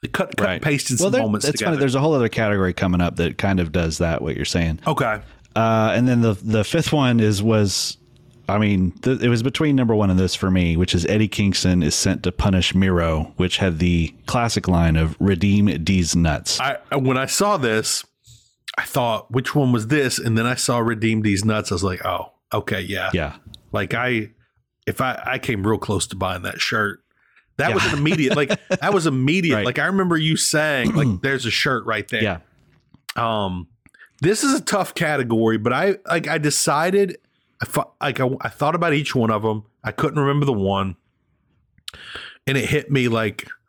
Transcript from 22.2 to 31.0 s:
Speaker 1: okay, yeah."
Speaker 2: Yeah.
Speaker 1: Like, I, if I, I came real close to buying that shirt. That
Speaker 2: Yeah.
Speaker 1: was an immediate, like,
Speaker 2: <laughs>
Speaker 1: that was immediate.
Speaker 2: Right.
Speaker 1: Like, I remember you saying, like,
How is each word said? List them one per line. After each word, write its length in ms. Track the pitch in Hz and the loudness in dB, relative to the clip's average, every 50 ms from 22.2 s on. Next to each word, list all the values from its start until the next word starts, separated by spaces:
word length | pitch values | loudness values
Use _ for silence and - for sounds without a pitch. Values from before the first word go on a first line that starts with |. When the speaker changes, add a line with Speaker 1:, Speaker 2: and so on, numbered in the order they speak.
| - - _ _ _ _ | -6 -10 _ _ _ _
Speaker 1:
okay, 300 | - 107 101 - 110 95 | -6 -4 -4 -2 -4 -6
yeah." 300 | 92 90 98 92 92 95 92 | -4 -6 -6 -6 -4 -2 -2
Speaker 2:
Yeah. 220 | 92 80 71 76 - _ - - - _ _ | -2 -4 -4 -8 -12 _ -20 -20 -20 _ _
Speaker 1:
Like, 220 | - 110 101 92 - | -6 -4 -4 -2 -4
I, 380 | 117 123 127 123 113 107 104 _ _ _ _ _ _ _ _ _ _ _ - | -2 -2 -2 -2 -2 -4 -6 _ _ _ _ _ _ _ _ _ _ _ -8
if 120 | 113 - | -4 -4
I, 200 | 135 127 123 - - | -4 -4 -4 -6 -6
I 140 | - 127 131 | -6 -6 -4
came 280 | - - 123 101 95 | -4 -4 -4 -2 0
real 120 | 104 113 101 | 0 0 0
close 300 | - - 107 95 - - | -2 -2 -4 -4 -4 -6
to 80 | - 95 | -6 -6
buying 240 | 92 92 92 90 | -4 -4 -4 -4
that 180 | 92 98 98 - | -6 -8 -6 -6
shirt. 400 | - - 120 110 107 104 101 - _ _ _ _ _ _ _ _ _ _ _ - | -6 -4 -2 -2 -2 -2 -4 -8 _ _ _ _ _ _ _ _ _ _ _ -2
That 120 | 135 170 | -2 0
Speaker 2:
Yeah. 60 | 220 | 0
Speaker 1:
was 100 | 190 - 113 123 | 0 0 0 -2
an 60 | 143 | 0
immediate, 360 | 143 151 196 160 147 127 - | 0 0 2 2 2 0 2
like, 240 | 147 147 139 - - - - | 0 0 0 -2 -6 -4 -4
Speaker 2:
<laughs> 0 | |
Speaker 1:
that 220 | 185 185 - 180 202 | -4 -2 0 0 0
was 100 | 190 160 | 2 2
immediate. 480 | 165 139 131 127 135 156 190 185 - 135 107 | 2 0 2 2 2 2 2 2 2 0 0
Speaker 2:
Right. 80 | 104 101 | 0 -2
Speaker 1:
Like, 100 | 123 - | -2 -2
I 80 | 143 | -2
remember 320 | 170 190 196 190 180 170 156 | 0 0 0 2 2 2 0
you 180 | 156 160 160 | 2 0 0
saying, 600 | - - - - 156 151 156 147 135 120 - - | 0 0 0 0 2 2 2 2 2 0 0 2
like, 120 | - | 2